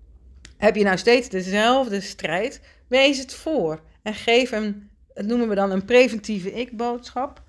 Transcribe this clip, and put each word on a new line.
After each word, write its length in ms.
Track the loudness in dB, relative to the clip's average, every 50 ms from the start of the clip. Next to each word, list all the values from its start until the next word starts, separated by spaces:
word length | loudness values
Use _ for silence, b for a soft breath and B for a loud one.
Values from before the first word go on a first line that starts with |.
| -20 -20 -20 -20 _ -20 -20 -20 -20 -20 -8
heb 200 | 0 2 2 4
je 80 | 4 2
nou 140 | 2 2 2
steeds 300 | 4 4 4 4 4 0
dezelfde 720 | -6 -6 -6 -2 0 2 2 4 4 2 0 -2 -4 -6
strijd, 600 | -8 -8 -12 -8 -6 -4 -4 -2 -4 -4 -8 -10 b b b b b b
wees 300 | 2 4 4 4 2 0
het 160 | -4 -10 -14
voor. 460 | -10 -6 -4 -2 -2 -2 -2 -4 -6 _ b b b -10
En 120 | -10 -10
geef 360 | -6 0 2 2 2 2 2
hem, 400 | -2 -4 -4 -4 -6 -8 -12 -20 _ _ _ _ -12
dat 100 | -8 -6
noemen 240 | -2 0 0 0 0
we 60 | 0
dan 160 | 0 0 0
een 140 | 0 -2 -2
preventieve 680 | 4 6 6 6 6 2 -4 -6 -6 -6 -6 -6 -8 -8
ik-boodschap. 920 | -8 -10 -10 -8 -6 -6 -6 -6 -6 -10 -12 -8 -8 -8 -8 -10 -14 -20